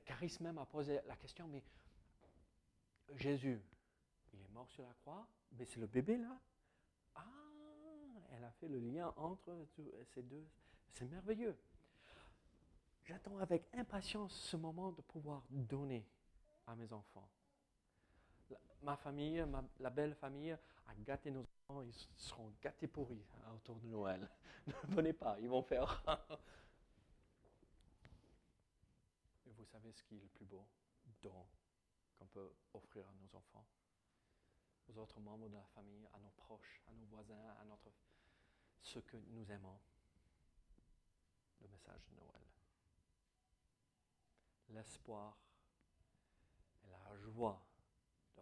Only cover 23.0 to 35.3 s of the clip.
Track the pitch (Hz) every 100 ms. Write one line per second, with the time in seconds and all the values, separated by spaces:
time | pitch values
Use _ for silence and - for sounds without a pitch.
23 | 123 113 101 - 107 110 - 113 113 110
24 | 98 92 98 - - - - - 147 185
25 | 160 160 123 104 120 127 127 127 135 -
26 | 156 151 - 151 - - - - - -
27 | - - - - - - - - - -
28 | - - - - _ _ _ _ - -
29 | _ _ _ _ 127 107 107 110 113 -
30 | - 104 - - 98 95 104 _ _ _
31 | 123 107 101 92 92 - _ _ _ _
32 | _ - 95 101 95 - _ 104 - 107
33 | 95 98 95 95 - 107 110 _ _ _
34 | _ _ _ _ _ _ _ _ - 110
35 | 107 113 104